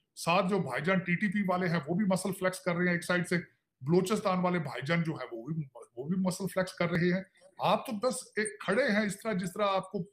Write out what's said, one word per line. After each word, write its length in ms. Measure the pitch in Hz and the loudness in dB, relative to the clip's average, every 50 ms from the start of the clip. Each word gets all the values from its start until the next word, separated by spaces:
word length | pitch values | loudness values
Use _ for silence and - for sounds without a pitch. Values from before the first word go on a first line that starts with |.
| _ _ - | _ _ -14
साथ 340 | - - 165 170 190 196 180 | -6 0 2 4 4 4 4
जो 100 | 202 196 | 2 0
भाईजान 400 | 151 131 120 139 151 180 190 185 | 0 0 -2 -2 0 2 2 2
टीटीपी 440 | 180 175 175 170 214 202 190 208 202 | 2 0 0 0 0 0 0 0 0
वाले 240 | 185 180 180 185 170 | 0 0 0 2 0
हैं, 180 | 165 170 - | 0 0 0
वो 100 | - 175 | 0 0
भी 100 | 185 220 | 0 2
मसल 260 | 185 190 175 - 208 | 2 2 2 0 -2
फ्लेक्स 280 | 180 - 185 185 185 - | -2 0 -2 -2 -2 -2
कर 160 | - 180 170 | -2 -2 0
रहे 120 | 170 180 180 | 0 2 0
हैं 80 | 175 | 0
एक 80 | 170 - | 0 0
साइड 220 | - 180 180 175 | 0 0 0 2
से। 120 | - 180 170 170 - _ _ _ _ _ - 127 | 2 0 -2 -2 -4 _ _ _ _ _ -8 -2
बलोचिस्तान 560 | 139 170 185 185 185 220 208 214 202 185 180 | 2 4 4 4 4 0 0 2 2 2 2
वाले 200 | 180 180 175 175 | 2 2 2 0
भाईजान 440 | 147 135 - 127 135 147 170 170 165 | -2 -2 -6 -6 -2 0 2 2 2
जो 120 | 160 147 | 0 -2
है, 100 | 127 127 | -4 -6
वो 280 | - 117 117 117 139 165 | -8 -10 -10 -8 -6 -6
भी, 160 | 160 147 135 - 117 117 - - 117 | -6 -6 -8 -10 -20 -20 -16 -12 -8
वो 80 | 139 | -4
भी 100 | 156 190 | -4 -2
मसल 320 | 190 190 185 175 - 196 185 | 0 0 0 -2 -2 -4 -4
flex 260 | - 190 185 185 - | -2 -2 -4 -4 -2
कर 160 | - 175 165 | -2 -2 0
रहे 200 | 175 165 170 180 | 2 2 2 2
हैं। 160 | 180 190 190 - _ _ - - _ - | 2 0 -2 -6 _ _ -20 -20 _ -2
आप 220 | 127 165 202 214 - - | 0 2 2 2 0 -2
तो 60 | 226 | -6
बस 400 | 202 220 254 220 - - - - 208 | -2 -2 -2 -2 -4 -8 -8 -4 -2
एक 180 | 214 - - - | -2 -2 -4 -6
खड़े 280 | - - 196 247 285 254 | -4 -2 2 2 2 2
हैं 160 | 196 208 220 | 4 2 2
इस 100 | 202 - | 0 -2
तरह, 180 | - - 226 214 | -4 -4 -4 -2
जिस 160 | 180 196 175 | -2 -2 -4
तरह 160 | - 214 208 | -2 0 0
आपको 400 | 196 196 190 190 - - 196 170 - | 2 2 2 0 -2 -4 -6 -6 -6